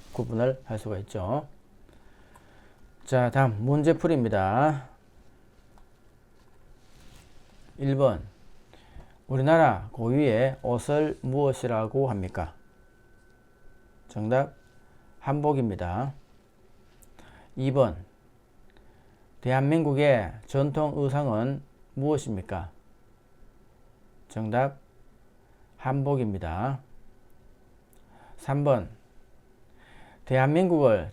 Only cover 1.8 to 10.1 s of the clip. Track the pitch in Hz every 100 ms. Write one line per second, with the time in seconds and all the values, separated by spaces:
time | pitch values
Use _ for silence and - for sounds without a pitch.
1.8 | - - - - - - - - - -
2.8 | - - - 127 123 135 131 104 123 147
3.8 | 151 160 170 147 113 101 95 117 151 139
4.8 | - - - - - - - - - -
5.8 | - - - - _ - - - - -
6.8 | - - - - - - - - - -
7.8 | 139 135 135 87 - - - - - -
8.8 | - - - - - 135 135 165 151 92
9.8 | 101 - 113